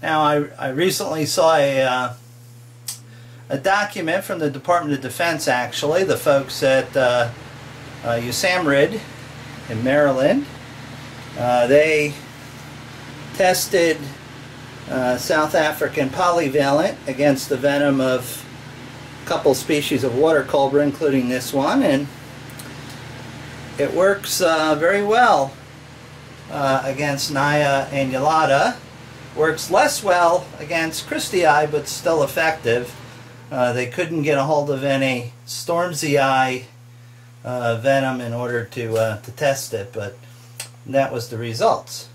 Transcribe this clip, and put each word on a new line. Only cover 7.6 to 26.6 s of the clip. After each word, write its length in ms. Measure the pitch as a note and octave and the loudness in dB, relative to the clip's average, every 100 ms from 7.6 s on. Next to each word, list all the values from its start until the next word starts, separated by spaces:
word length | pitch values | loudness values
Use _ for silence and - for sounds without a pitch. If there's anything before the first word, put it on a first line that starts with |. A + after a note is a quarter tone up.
| - - - - | -18 -18 -16 -10
uh, 120 | A#2 | -4
usamrid 840 | A#2 A#2+ A#2 F#3 F3+ D#3+ C#3 D#3+ A3 - - - - - - - | -2 -2 -2 0 2 2 4 4 0 -10 -16 -18 -18 -16 -16 -8
in 160 | A2 | -2
Maryland. 640 | B2 C#3+ C#3+ B2+ C#3+ B3+ D4 - - - - - - - - - | 2 4 4 4 4 2 -2 -14 -16 -18 -16 -16 -16 -16 -14 -4
Uh, 280 | B2 B2 A#2+ | 2 2 6
they 480 | C#3+ D#3 D#3 D3 C#3+ - - - - - - - - - - - | 6 6 2 0 -4 -16 -18 -18 -18 -18 -16 -16 -16 -16 -16 -14
tested, 640 | - F#3 F3+ - F#3+ E3+ D#3 C#3 - - - - - - - - | 0 2 2 2 2 4 2 -4 -14 -18 -18 -18 -18 -18 -16 -6
uh, 300 | C3 B2 B2+ | -2 0 0
South 360 | - D#3 D3+ | 2 2 4
African 540 | F3 D3+ D3+ D3 - C3 | 2 2 0 -2 0 -2
polyvalent 880 | C3 F3 E3+ D3 C#3+ C#3 C#3+ F#3+ - - | 2 2 2 2 2 4 4 2 -2 -8
against 420 | B2+ D3 C3 - | 2 2 2 0
the 60 | C3 | 0
venom 440 | C#3 C#3+ C#3+ C#3 | 2 2 2 2
of 440 | C3 B2+ B2 - - - - - - - - - | 2 0 -2 -12 -14 -18 -18 -18 -18 -18 -18 -16
a 60 | - | -4
couple 260 | G#2+ D3 | 2 2
species 480 | C3+ - D3+ D3 C#3 | 2 2 0 0 0
of 140 | B2+ A#2+ | 0 2
water 260 | D#3+ D#3 | 4 4
cobra, 400 | C3 D3 C3+ C#3+ | 2 2 4 4
including 460 | D3 C3+ D#3 C3+ B2 | 2 0 0 2 0
this 240 | B2+ A#2 | -2 -2
one, 300 | C#3 D3 B3 | -2 2 2
and 240 | A3 C3+ C#3+ - - - - - - - - - - - - - - - - - | 4 2 0 -10 -18 -18 -16 -16 -16 -16 -16 -16 -16 -16 -16 -16 -16 -16 -14 -4
it 140 | C#3+ | -2
works, 480 | E3 F#3+ G3 - - | 2 2 2 -2 0
uh, 340 | F3 D#3+ D#3 D3 | 2 2 2 2
very 280 | E3+ G3+ | 2 2
well, 480 | G#3 A3+ A#3+ D#3+ C3+ - - - - - - - - - - | 2 4 4 4 0 -6 -20 -20 -20 -20 -20 -20 -20 -20 -12
uh, 300 | D3 | -2